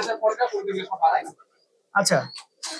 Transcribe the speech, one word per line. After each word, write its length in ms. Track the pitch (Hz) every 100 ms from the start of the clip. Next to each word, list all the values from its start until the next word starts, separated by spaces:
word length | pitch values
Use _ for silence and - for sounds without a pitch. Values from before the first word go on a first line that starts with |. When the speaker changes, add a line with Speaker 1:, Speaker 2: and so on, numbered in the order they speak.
Speaker 1:
আসার 160 | 226 226
পরে 120 | 220 220
কবুতরগুলো 440 | 240 202 196 190 185
সব 80 | 190
বাড়াই। 200 | 403 - - - _ _ _ _ _
Speaker 2:
আচ্ছা, 240 | 202 196 151 127 - - _ -